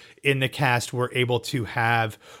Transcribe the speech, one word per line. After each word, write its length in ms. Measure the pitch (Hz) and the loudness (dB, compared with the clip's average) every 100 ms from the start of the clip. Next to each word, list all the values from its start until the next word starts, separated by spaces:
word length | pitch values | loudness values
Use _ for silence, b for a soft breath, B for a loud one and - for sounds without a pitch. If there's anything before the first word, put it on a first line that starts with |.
| B B | B B
in 160 | 143 135 | 0 0
the 100 | 131 | -2
cast 440 | - 139 120 - | 0 2 2 0
were 180 | 127 123 127 | -4 -2 0
able 240 | 123 120 | 0 0
to 240 | - 131 107 | -2 -4 -4
have 540 | - 113 117 113 - B B | 0 2 2 0 -4 B B